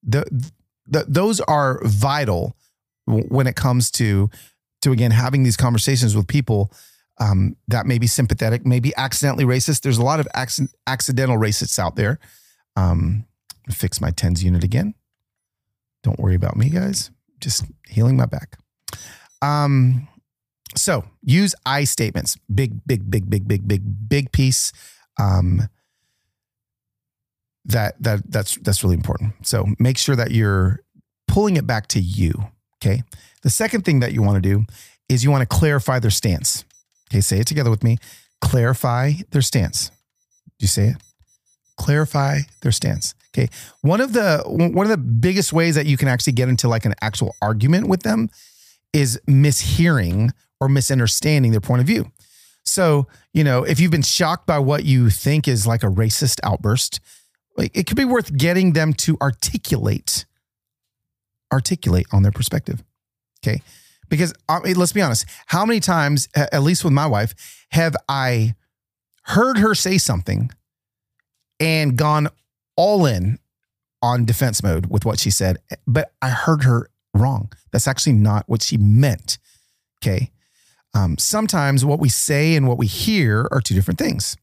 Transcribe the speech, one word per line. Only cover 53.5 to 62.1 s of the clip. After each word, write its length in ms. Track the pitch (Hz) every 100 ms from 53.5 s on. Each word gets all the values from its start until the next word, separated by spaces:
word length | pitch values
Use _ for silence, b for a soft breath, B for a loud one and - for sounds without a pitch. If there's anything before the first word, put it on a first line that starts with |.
| 123
if 160 | - 139
you've 120 | 175
been 100 | 160
shocked 460 | 139 - 165 175 -
by 120 | 151
what 260 | 135 147
you 260 | 156 131 120
think 360 | 98 - 151 139
is, 200 | 123 104
like, 160 | 117
a 60 | 104
racist 520 | 92 110 - 131 -
outburst, 580 | 101 92 98 120 - - b b b _ _ -
like, 180 | - -
it 100 | 185
could 100 | -
be 100 | 262
worth 300 | 247 - 143
getting 360 | 165 180 190
them 220 | 160 156
to 240 | 147 - 156
articulate, 1040 | 139 - - - - 123 104 101 - - - _ _ _ _ _ _ _ _ _ _ _ _
articulate 540 | 135 - 185 - 90 -